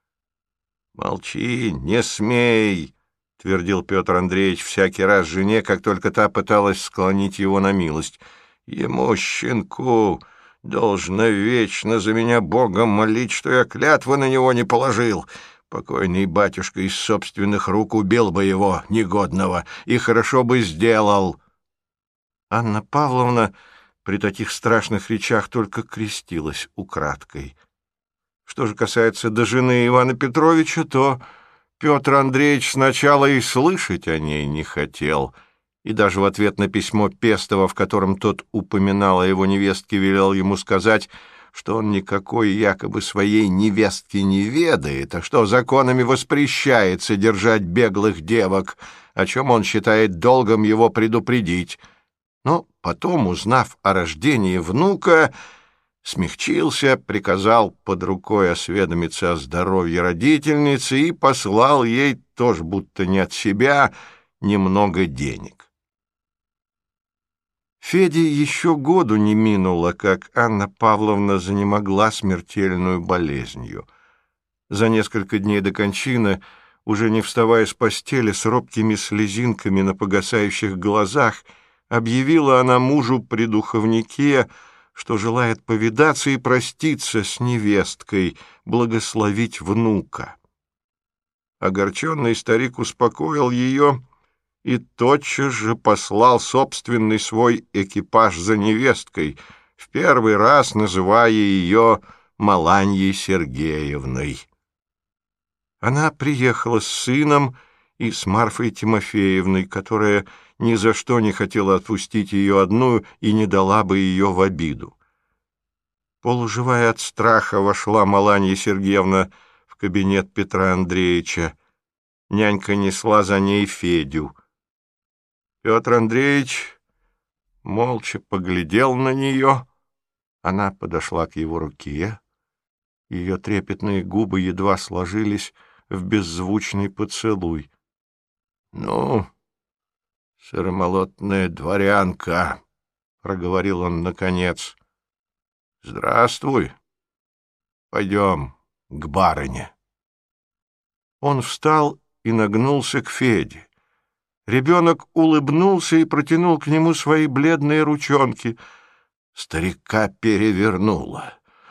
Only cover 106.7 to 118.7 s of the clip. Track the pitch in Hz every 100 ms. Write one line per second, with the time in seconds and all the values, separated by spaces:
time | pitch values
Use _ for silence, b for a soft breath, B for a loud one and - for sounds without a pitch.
106.7 | 110 - - - 135 151 147 139 b b
107.7 | b b _ 113 104 98 104 113 - 120
108.7 | - 107 107 - 107 98 92 92 95 95
109.7 | 101 95 110 104 104 95 B B _ 117
110.7 | 113 110 104 - 120 107 95 101 110 98
111.7 | 95 - 98 - 107 98 101 98 98 92
112.7 | 110 127 113 B B 107 107 107 98 95
113.7 | 107 95 98 95 92 98 90 98 87 80
114.7 | 87 - _ _ _ _ _ _ _ _
115.7 | _ _ _ _ _ 117 123 117 110 123
116.7 | 120 117 110 - - 113 110 - 101 98
117.7 | 101 - 107 98 101 101 101 95 95 -